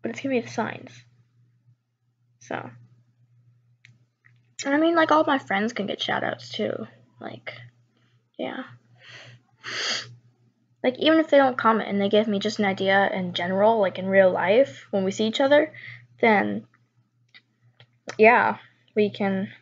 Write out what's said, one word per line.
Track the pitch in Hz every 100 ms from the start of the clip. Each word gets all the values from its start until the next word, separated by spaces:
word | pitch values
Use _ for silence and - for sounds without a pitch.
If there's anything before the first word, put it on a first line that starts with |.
But | 226
it's | 233
gonna | 269 254
be |
the | 233
signs. | - - - - - _ _ _ _ _ _ _ _ _ _ _ _ _ _
So. | - - - - - _ _ _ _ _ _ _ _ _ _ _ _ _ _ _ _ - 277
I | 285
mean, | 330 339
like, | 311
all | 302 311
my | 269
friends | - 196 220
can | 240 196
get | -
shout-outs, | - - - - -
too. | - 214 - 214 _ _ _
Like, | - - - - - _ _ _ _ _ _ -
yeah. | - - - - _ _ - - - - _ _ - - - - - - _ _ _ _ _ _
Like, | 247 254
even | 302 320
if | 311
they | 285
don't | 269 247
comment | 220 220 -
and | 202
they | 196
give | 208 220
me | 202
just | 214 214
an | 208
idea | 190 190 196 196
in | 190 180
general, | 180 175 190 214 226
like, | 190 180
in | 185
real | 190 185
life, | 180 170 226 277 - -
when | 202
we | 190
see | 196 220
each | 220
other, | 269 294 311 - - - _ _
then, | 233 202 208 208 - _ _ _ _ _ _ - _ _ _ _ _ _ - -
yeah, | 220 240 107 208 - _ _ -
we | 208
can | - 196 190 214 -